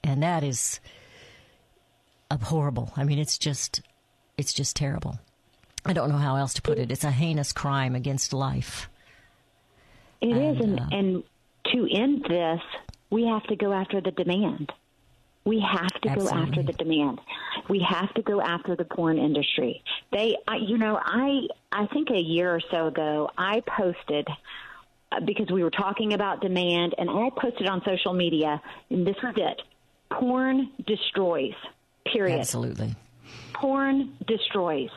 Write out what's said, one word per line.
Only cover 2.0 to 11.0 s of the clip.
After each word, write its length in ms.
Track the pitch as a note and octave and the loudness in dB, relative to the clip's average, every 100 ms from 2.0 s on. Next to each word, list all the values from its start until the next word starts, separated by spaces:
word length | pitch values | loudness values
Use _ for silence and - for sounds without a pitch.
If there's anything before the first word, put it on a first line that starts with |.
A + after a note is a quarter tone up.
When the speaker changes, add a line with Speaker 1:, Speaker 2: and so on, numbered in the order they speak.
| _ _ _ C#3+ | _ _ _ -4
Speaker 1:
horrible. 480 | A2 D#3 C#3+ A#2+ A#2 - | 0 0 0 -2 -4 -2
I 80 | |
mean, 140 | C#3+ C#3+ | 0 0
it's 180 | D3+ - | 0 -2
just, 460 | D3+ C#3 - - - _ _ _ _ - | -2 -2 -4 -6 -6 _ _ _ _ -6
it's 160 | C#3+ | -4
just 200 | - C#3 | -2 -2
terrible. 440 | - C#3+ - - - - _ _ _ _ - | -2 -2 -2 -6 -8 -14 _ _ _ _ -8
I 80 | - | -2
don't 160 | F3 C3+ | 0 2
know 80 | C#3+ | 2
how 200 | C#3+ C3+ | 4 2
else 180 | C3+ | 0
to 80 | - | -2
put 160 | - A#2+ | 0 0
it. 120 | B2 | 0
It's 140 | C3 | 0
a 60 | D3+ | 2
heinous 420 | C3 E3 D3+ C#3 | 2 2 2 -2
crime 420 | - D3 C#3 C3 | -2 0 2 2
against 380 | B2+ C3 C3+ - | 0 -2 -2 -2
life. 560 | C3+ C3+ C3 - - - - - - _ _ _ _ _ _ _ - - _ | 0 0 -2 -4 -8 -12 -16 -20 -20 _ _ _ _ _ _ _ -20 -20 _
Speaker 2:
It 60 | A#3 | 2
is, 300 | A#3+ D4+ D4 | 4 2 2
Speaker 1:
And, 140 | A3 F#3 | 2 2
Speaker 2:
and, 20 | |
Speaker 1:
uh, 160 | C#3 | 0
Speaker 2:
and 260 | G3+ | 0